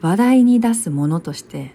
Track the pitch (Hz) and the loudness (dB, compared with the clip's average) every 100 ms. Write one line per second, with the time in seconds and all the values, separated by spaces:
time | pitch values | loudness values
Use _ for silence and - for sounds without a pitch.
0 | 160 196 247 262 240 247 233 226 - 143 | -2 0 4 4 4 4 2 -2 -4 -4
1 | 147 165 165 147 - 147 135 | -2 -4 -6 -14 -14 -14 -14